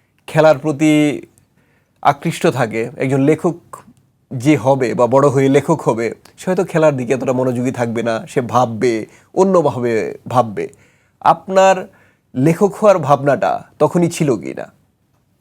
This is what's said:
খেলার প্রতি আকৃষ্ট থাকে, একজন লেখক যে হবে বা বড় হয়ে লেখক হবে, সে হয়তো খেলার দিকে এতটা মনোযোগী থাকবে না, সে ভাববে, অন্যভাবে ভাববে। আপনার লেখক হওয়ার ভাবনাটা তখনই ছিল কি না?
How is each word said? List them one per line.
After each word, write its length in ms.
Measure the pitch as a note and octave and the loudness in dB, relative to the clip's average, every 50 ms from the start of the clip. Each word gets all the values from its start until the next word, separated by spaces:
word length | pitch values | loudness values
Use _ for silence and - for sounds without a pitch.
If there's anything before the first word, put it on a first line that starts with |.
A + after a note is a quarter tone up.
| _ _ _ _ _ | _ _ _ _ _
খেলার 300 | - - D#3 D#3 D#3 D3+ | -4 0 4 4 4 4
প্রতি 640 | C3 D#3 D#3 C#3+ C#3 D#3 D#3 D3+ D3+ D3+ D3 B2 - - _ _ _ _ _ _ _ _ _ _ _ _ _ _ _ | 2 0 -6 -4 0 2 2 2 2 2 0 -2 -6 -12 _ _ _ _ _ _ _ _ _ _ _ _ _ _ _
আকৃষ্ট 460 | - C3+ C#3+ - - E3 - - - | 0 0 0 0 -4 -6 -6 0 -2
থাকে, 420 | E3 - C3 B2 G#2+ G#2+ A2+ A#2 C3 D3+ | 0 0 0 -4 -2 -2 -6 -6 -6 -6
একজন 240 | - C3+ C3 C#3 C3+ | -6 -4 -2 0 2
লেখক 340 | C3+ D3+ C3 - - F3 D#3+ - _ - - - - - _ _ _ _ _ _ _ - - | 2 2 2 2 0 -4 -4 -4 _ -20 -20 -20 -20 -20 _ _ _ _ _ _ _ -12 -10
যে 240 | B2 A2+ D3+ D3+ | -2 0 2 2
হবে 360 | A#2 G2+ C3+ C#3 C3 B2+ A2+ G#2+ | 2 2 0 2 2 0 -2 0
বা 140 | G#2 B2 | 0 0
বড় 220 | A#2 C3 C3+ C#3+ C#3+ | 2 4 4 4 4
হয়ে 200 | B2 C#3 C3+ C3+ | 2 2 2 4
লেখক 320 | C3+ C#3 C#3 - D#3+ C3 | 2 2 2 0 -2 0
হবে, 320 | - D3 A#2 A2+ A#2 A2 - _ _ - _ | 0 -2 -2 -2 -4 -6 -8 _ _ -20 _
সে 60 | - - | -10 -6
হয়তো 180 | F#3 F3+ G3 F#3 | -4 -2 -2 -2
খেলার 340 | - - D#3+ D#3 D3+ C#3+ | -2 0 2 2 2 2
দিকে 160 | B2+ B2 A2+ C3+ | 0 -2 -4 -4
এতটা 200 | A#2+ C3 C3 B2+ | -2 -2 -2 -2
মনোযোগী 380 | B2+ B2+ C3 A#2+ B2 B2 C3 | 0 -2 -2 -2 -2 -4 -4
থাকবে 320 | - B2+ A#2+ A#2 A2 A#2 A2+ | -4 -4 -4 -4 -4 -4 -4
না, 240 | A#2 A2+ A2 F#2 | -4 -4 -6 -8
সে 140 | - - C#3 | -6 -6 -6
ভাববে, 640 | B2 G#2 G#2+ B2 B2 A#2 A2+ G#2+ C3 B2 A2+ A2 - - _ _ _ _ - | -4 0 0 0 0 0 -2 -2 -2 -2 -2 -2 -6 -10 _ _ _ _ -2
অন্যভাবে 840 | - F#3+ G3 F#3 F3 D3+ C#3 A2+ B2+ A#2+ A#2+ A2+ G#2+ E2+ A#1+ - - - | 0 2 4 4 2 2 2 -2 -2 -2 -2 -2 -2 -2 -4 -8 -12 -10
ভাববে। 420 | - A#2+ B2 A#2 A2 F#2+ F2 E2 - - _ _ _ _ _ _ _ _ _ | -2 0 0 0 0 -4 -8 -10 -10 -12 _ _ _ _ _ _ _ _ _
আপনার 720 | - - E3 - - F#3+ F#3+ F#3+ F#3+ F#3 F#3 F#3 G#3 - _ _ _ _ _ _ _ _ - | 0 0 0 0 -2 -2 2 4 4 4 4 2 -2 -12 _ _ _ _ _ _ _ _ -4
লেখক 400 | B2+ C3+ D#3+ E3 - G#3 F#3+ - | 0 2 2 2 2 0 -2 0
হওয়ার 240 | - G#3+ G#3 F#3 F3 | 2 2 4 4 4
ভাবনাটা 640 | C3+ C3+ C#3+ B2 C#3 C#3+ - G2 F#2+ E2 - - - _ _ - | 2 0 0 2 2 0 0 0 0 -2 -2 -4 -8 _ _ -2
তখনই 300 | D3+ D3 - F3+ E3+ D#3+ | -2 0 2 0 0 0
ছিল 280 | - - E3 C#3 A#2 | -2 -2 -2 -2 -2
কি 160 | E2+ C#2 C2 - | -2 -4 -10 -12
না? 200 | - - - _ _ _ _ _ _ _ _ _ _ _ _ _ _ | -12 -14 -14 _ _ _ _ _ _ _ _ _ _ _ _ _ _